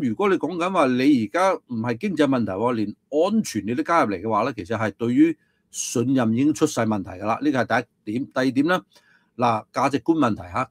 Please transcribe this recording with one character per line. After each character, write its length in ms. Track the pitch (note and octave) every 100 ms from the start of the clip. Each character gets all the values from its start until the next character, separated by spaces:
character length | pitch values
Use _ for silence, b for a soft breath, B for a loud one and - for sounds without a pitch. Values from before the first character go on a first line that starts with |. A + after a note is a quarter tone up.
| C#3+
如 80 | -
果 140 | G3+
你 80 | F3+
講 180 | D3 F3
緊 160 | F3
話， 140 | F#3 C3+
你 380 | B2+ C3+ C#3 G#2+
而 20 |
家 240 | E3 F#3+
唔 220 | F3+ - A#2
係 160 | A#2 B2
經 180 | G#3 E3+
濟 100 | C#3+
問 180 | C3 G2+
題 80 |
喎， 180 | F#2+ A#2
連 240 | A#2+ G2+ - _
安 340 | D3 F3+ A3
全 220 | - A2 F#2+
你 80 | B2
都 80 |
加 220 | D4+ E3+ B2
入 60 |
嚟 80 | F#2+
嘅 80 | G#2+
話 140 | G#2+
呢， 100 | B2 A#2+
其 80 |
實 140 | F2+ A2
係 120 | A2
對 220 | - A#2
於 240 | B2 E3 - _ _ _
信 440 | - - B2+ A#2+
任 200 | C3+ A2+
已 40 | A2+
經 160 | D3
出 120 | D3 D#3
晒 200 | B2+ A2
問 180 | G#2+
題 60 | F#2
㗎 160 | F2+ G#2
啦。 120 | A2+
呢 100 | C#3+
個 120 | C3 A2+
係 180 | A#2 B2+ _
第 80 | -
一 0 |
點。 120 | A2+ C3+
第 40 | -
二 120 | C3
點 140 | B2 D3+
呢， 160 | F#3 - b b b b -
嗱， 300 | B2 A2 -
價 180 | C3+ C3
值 80 | C3
觀 180 | - D#3+
問 160 | B2+
題 100 | G2+
吓， 200 | F2 G2+ C3